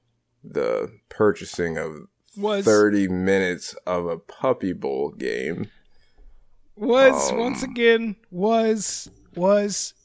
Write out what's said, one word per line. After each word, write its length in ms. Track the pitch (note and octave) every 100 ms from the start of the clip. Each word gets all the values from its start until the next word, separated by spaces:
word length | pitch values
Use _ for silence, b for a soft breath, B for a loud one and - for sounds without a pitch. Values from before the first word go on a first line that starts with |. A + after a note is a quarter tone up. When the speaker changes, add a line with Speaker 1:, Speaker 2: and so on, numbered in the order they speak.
| _ _ _ _
Speaker 1:
the 460 | - D2+ A#1 G#1+ - - _
purchasing 680 | - G#2+ - F#2 - E2+ D#2+
of 300 | D#2+ D2+ - _ _ G3
Speaker 2:
Was. 300 | G#3 G3+ G3
Speaker 1:
thirty 420 | G#2+ G#2 G2+ F#2+
minutes 640 | F2+ F#2+ G2 F2+ F2 - - F2+
of 180 | F2 F2
a 120 | E2
Puppy 560 | - - C3 B2 F#2+
Bowl 380 | E2+ C#2+ C2+ D2
game. 580 | - B1+ A#1+ C#2 F2+ - _ _ - _ _ - - _ _ _ -
Speaker 2:
Was, 560 | A#3 B3+ C4 - -
Speaker 1:
Um, 60 | -
Speaker 2:
once 240 | A#3+ -
again, 540 | B3+ A#3+ A#3 A3+ A3+ F#3+ _
was, 800 | F3 G#3+ A3+ A3 A3 - - - - _
was, 600 | F3 F#3 G#3 G#3 F#3 - _